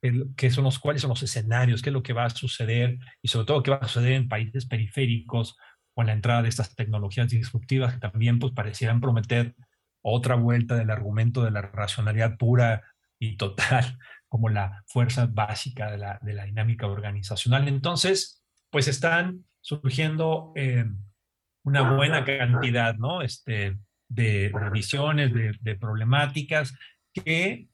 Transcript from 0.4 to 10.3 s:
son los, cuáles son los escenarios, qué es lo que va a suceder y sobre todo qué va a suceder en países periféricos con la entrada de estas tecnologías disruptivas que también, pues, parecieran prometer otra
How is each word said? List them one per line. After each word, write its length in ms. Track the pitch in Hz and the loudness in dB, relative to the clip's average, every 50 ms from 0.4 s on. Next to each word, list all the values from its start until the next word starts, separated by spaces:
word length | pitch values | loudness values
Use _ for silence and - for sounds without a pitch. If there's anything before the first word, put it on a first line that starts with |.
| 135 127 | 2 2
son 140 | 123 139 135 | 4 4 2
los, 140 | 131 131 - | 2 0 0
cuáles 220 | - 147 147 139 127 | 0 -2 -2 0 0
son 60 | 139 | -2
los 140 | 120 - - | -2 -2 -2
escenarios, 600 | - - 117 107 110 117 120 127 123 117 107 - | -4 -4 -2 -2 0 2 2 4 4 2 2 0
qué 60 | 147 | -2
es 60 | 139 | -2
lo 80 | 135 - | -2 -2
que 100 | - 120 | -2 -2
va 140 | 117 120 | 0 0
a 40 | 117 | -2
suceder 680 | 117 - - 127 - - 117 110 113 120 120 123 123 127 - - - _ _ | -2 -4 -6 -6 -4 -4 -2 0 2 2 2 0 -2 -4 -8 -16 -20 _ _
y 60 | 117 | 0
sobre 180 | - 117 107 | 0 0 2
todo 160 | - 143 - 123 | 2 2 2 4
qué 80 | 139 | 2
va 80 | 139 139 | 2 0
a 100 | 135 110 | 0 -2
suceder 240 | - 120 120 123 131 | 0 2 2 2 2
en 160 | 135 127 - | 2 0 0
países 380 | 110 107 110 107 - 135 123 | -2 -2 -4 -4 -4 -6 -6
periféricos 920 | 127 - 110 107 104 - - 139 117 117 113 - - - 117 113 - - _ - - _ _ _ _ _ | -4 -2 -2 -2 -2 -2 0 0 0 0 -2 -2 -4 -2 -2 -2 -2 -6 _ -20 -20 _ _ _ _ _
con 120 | - 117 | 0 0
la 60 | 110 107 | 2 2
entrada 300 | 107 98 117 120 120 117 | 0 2 2 2 2 2
de 80 | 117 | 0
estas 260 | 117 - 110 - - | 0 -2 -4 -6 -4
tecnologías 540 | - 113 104 110 107 101 98 - - 120 113 | -6 -4 -2 -2 -2 -2 -4 -2 0 0 2
disruptivas 640 | 123 113 113 - - 120 - - 131 131 131 120 123 | 2 0 0 0 -4 -6 -2 0 0 2 2 0 -2
que 60 | 123 | -2
también, 380 | - 101 - 113 113 120 120 120 | -6 -4 -2 0 2 4 4 2
pues, 140 | 127 135 123 | 2 0 -2
parecieran 480 | - 104 104 104 - 123 113 113 120 | -4 -6 -6 -4 -2 0 2 2 2
prometer 540 | 123 135 120 113 107 - 123 120 120 120 - _ - _ _ _ _ _ _ _ _ | 2 2 2 2 2 0 0 0 0 0 -4 _ -20 _ _ _ _ _ _ _ _
otra 320 | 110 110 120 123 135 | 0 0 0 2 2